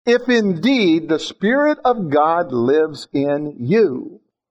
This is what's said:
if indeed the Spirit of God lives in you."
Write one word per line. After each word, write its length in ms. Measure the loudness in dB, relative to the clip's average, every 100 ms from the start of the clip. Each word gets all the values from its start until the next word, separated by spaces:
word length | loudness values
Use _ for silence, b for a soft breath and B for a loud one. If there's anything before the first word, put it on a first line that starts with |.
| 0
if 220 | 0 2
indeed 800 | 0 2 0 0 2 2 2 0
the 120 | -4
Spirit 580 | -4 -4 0 2 0 0
of 260 | 0 -2 0
God 400 | 2 2 0 -2
lives 560 | -2 2 2 0 -4 -8
in 420 | -4 -2 -2 -6 -8
you." 640 | -2 2 2 -2 -10 -18 _ _ _